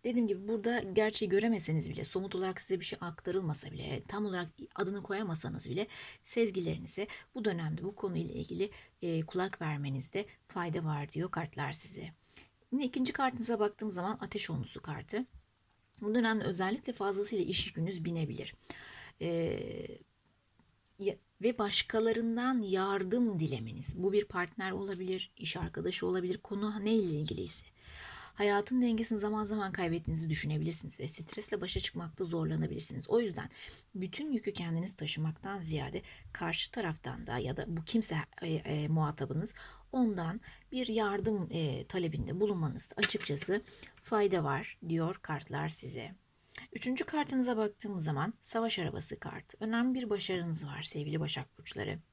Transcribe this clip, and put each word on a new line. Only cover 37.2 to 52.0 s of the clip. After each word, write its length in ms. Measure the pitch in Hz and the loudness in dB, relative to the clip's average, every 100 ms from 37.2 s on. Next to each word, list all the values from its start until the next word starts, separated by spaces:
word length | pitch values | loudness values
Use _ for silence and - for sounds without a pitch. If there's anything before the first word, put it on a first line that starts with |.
| 117 | -4
da 120 | 120 | -2
ya 180 | 123 - | 0 -2
da 80 | - | -2
bu 160 | 165 | -4
kimse, 320 | 160 233 - 160 156 - | 2 2 2 -2 -2 -6
e, 120 | 170 | -2
e, 340 | 160 151 151 151 | -2 0 0 2
muhatabınız 640 | 160 151 160 - 156 208 - - - - | 4 2 0 -2 0 -2 -6 -16 -18 -4
ondan 480 | 262 233 185 165 208 - - - | 2 2 2 -2 -4 -8 -20 -6
bir 140 | 254 247 | -4 0
yardım, 600 | 220 294 403 226 208 160 | 2 2 2 2 0 0
e, 360 | 156 151 - - | 0 0 -2 -2
talebinde 540 | 185 170 156 - 180 | -2 0 -2 -2 0
bulunmanızda 540 | 208 185 151 113 - - | 2 2 0 -2 -8 0
açıkçası 640 | 208 214 - 143 - 202 - - - - | 0 0 -2 -2 0 -2 -2 -18 -20 -18
fayda 420 | - 214 202 185 | 0 4 6 4
var 340 | 147 139 220 - 170 | 2 0 -2 -8 0
diyor 280 | 165 165 190 | 2 2 -2
kartlar 460 | - 147 - 143 156 | -4 -6 -4 -4 -2
size. 460 | - - - 113 190 _ _ _ - - | -4 -8 -8 -8 -12 _ _ _ -18 -12
Üçüncü 320 | - 247 262 | -4 -2 0
kartınıza 520 | - 302 277 262 247 220 | 2 2 2 4 4 4
baktığımız 480 | 214 - 208 190 | 2 0 -4 0
zaman 300 | 156 143 175 - | 2 2 0 -2
Savaş 380 | - 226 226 202 | -2 0 2 2
Arabası 420 | 160 - - - | 0 -2 -6 -6
kartı. 360 | - - - - | -8 -10 -12 -4
Önemli 340 | 220 233 254 | 0 4 4
bir 160 | 254 233 | 2 2
başarınız 560 | 202 - 185 170 156 147 | 0 2 0 0 -2 -4
var 160 | 143 | -6
sevgili 380 | 156 151 147 156 | -4 -4 0 0
Başak 380 | 147 147 131 - | 0 -2 -4 -8
Burçları. 400 | - - 101 - | -8 -4 -4 -4